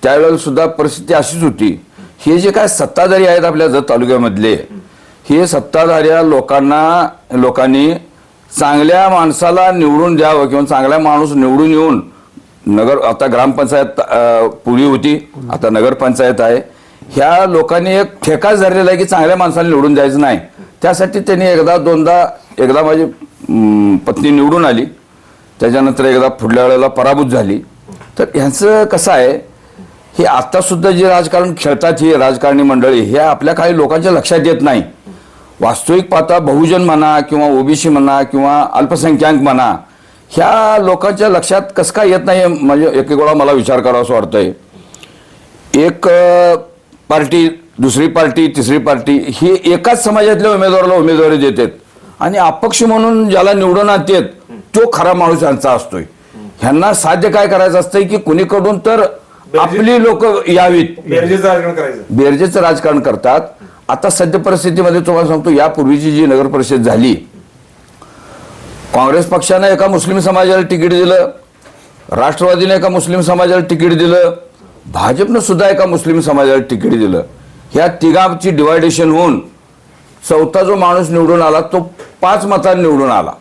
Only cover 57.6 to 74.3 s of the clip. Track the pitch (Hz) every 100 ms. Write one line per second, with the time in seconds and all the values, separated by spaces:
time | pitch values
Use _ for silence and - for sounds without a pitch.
57.6 | 185 175 175 202 196 208 - 156 185 196
58.6 | 190 202 214 226 202 - _ - - 233
59.6 | 170 185 220 247 226 208 220 202 - 180
60.6 | 180 175 160 - - 165 170 185 190 180
61.6 | 170 165 143 117 101 110 139 143 185 196
62.6 | 170 160 160 147 131 110 127 143 160 -
63.6 | - - - 131 196 - 180 180 165 185
64.6 | 180 170 175 170 170 170 170 160 170 143
65.6 | 151 - 135 147 156 151 156 135 135 135
66.6 | 127 135 117 110 123 107 - - - _
67.6 | _ _ - - - - - - - -
68.6 | - - - 113 131 156 170 180 - 185
69.6 | 196 190 190 185 175 190 175 185 185 185
70.6 | 175 180 170 175 180 185 175 - - _
71.6 | - - - - - - 131 156 180 175
72.6 | 185 190 185 180 156 180 165 180 180 180
73.6 | 165 165 160 165 170 180 175